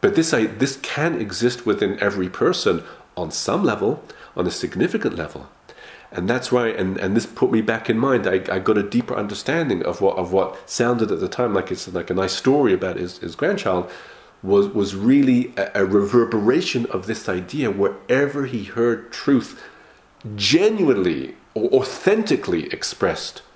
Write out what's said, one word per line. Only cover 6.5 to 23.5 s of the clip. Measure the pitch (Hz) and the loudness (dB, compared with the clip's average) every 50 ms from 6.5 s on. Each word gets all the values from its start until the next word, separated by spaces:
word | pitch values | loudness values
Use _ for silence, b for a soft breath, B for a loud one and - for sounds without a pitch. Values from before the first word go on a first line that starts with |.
why, | 127 123 120 113 | 2 2 2 2
and, | 107 - 95 95 95 - | -2 -2 -2 -2 -2 -2
and | - 95 101 | -2 0 0
this | 113 104 - | 0 0 -2
put | - - - 123 | -2 0 0 2
me | - 113 | 2 2
back | 110 107 113 110 - - | 2 0 -2 -4 -2 -2
in | 120 113 | 0 0
mind, | 120 135 131 117 95 | 2 2 2 2 2
I, | 98 90 95 - - | 2 0 0 0 0
I | 90 92 | -4 -2
got | 95 107 110 104 | 2 2 2 2
a | 101 | 2
deeper | 101 - 117 123 - - | 0 0 -2 -2 -2 -4
understanding | - 104 104 104 - - - 139 170 165 139 107 87 - | -4 -4 -6 -8 -8 -4 -2 -2 -2 0 0 -2 -2 -2
of | - 87 - | -4 -4 2
what, | 101 98 - - | 2 2 2 2
of | 90 85 90 | -2 0 2
what | 98 92 - B B B B | 2 0 0 B B B B
sounded | - - 120 120 123 120 113 101 | -2 0 0 2 2 2 0 0
at | 101 - | 0 -2
the | 95 92 | -4 -4
time | - - 123 117 101 | -2 -2 -2 0 0
like | 95 92 - | -2 -2 -2
it's | 92 85 - - | -6 -8 -8 -8
like | 90 90 85 - | -6 -6 -4 -2
a | 90 | -2
nice | 92 95 92 - | 0 0 -2 -2
story | - - 131 135 147 143 117 95 | 0 2 4 4 6 6 4 4
about | 90 95 95 87 - | 2 0 -4 -4 -6
his, | 90 87 - - | -8 -8 -8 -10
his | - 85 85 | -12 -12 -6
grandchild, | - - 170 208 190 - 101 92 90 87 B B B B B B B B B B B - | -2 -2 -2 0 0 0 0 0 0 -2 B B B B B B B B B B B -2
was, | 92 98 101 101 101 | 2 4 4 4 2
was | 101 107 101 90 92 | 0 -2 -2 -2 -2
really | 98 101 117 135 143 139 131 127 120 127 - - - | -2 2 4 6 6 6 4 4 2 2 -2 -4 -4
a, | 98 - - | -4 -2 0
a | 104 98 | 0 0
reverberation | 92 98 104 101 98 - 120 117 113 - 110 101 107 127 160 175 - - 127 117 - | 4 4 2 2 4 4 4 4 4 2 0 2 4 2 2 2 0 -2 -2 -2 -2
of | - 95 92 104 | -4 -6 -6 -6
this | 113 - - - | -8 -6 -4 -4
idea. | 95 90 92 - - 151 143 113 | -4 -4 -4 -6 -4 -2 -2 -2
Wherever | 98 98 98 98 - - - - 123 135 143 143 143 143 139 | 0 2 0 0 0 -4 -2 0 2 2 2 0 0 -4 -4
he | 127 123 117 101 | -4 -4 -6 -8
heard | - - 117 117 120 113 107 - - | -6 -2 0 2 2 2 0 -4 -12
truth | - - - - 143 123 110 - - B B B B B B B B B B B _ _ - 117 107 | -12 -6 2 4 4 4 2 0 -14 B B B B B B B B B B B _ _ -14 -12 -8
genuinely | 104 101 101 143 165 190 214 220 214 185 147 127 101 92 87 80 69 65 65 - - - _ _ | -2 0 4 4 6 6 4 4 4 4 4 4 4 4 0 0 -2 -4 -8 -12 -16 -20 _ _
or | 110 107 127 | -2 0 4
authentically | - 131 127 - - - - 190 202 220 208 - 156 - - - 90 82 76 - | 4 4 2 2 -8 0 2 2 4 4 2 0 0 0 0 0 -2 -2 -2 -4
expressed | - - - - - - - 90 82 - - - - - - - | -8 -8 -8 -8 -4 -2 0 0 0 -2 -6 -12 -12 -14 -20 -20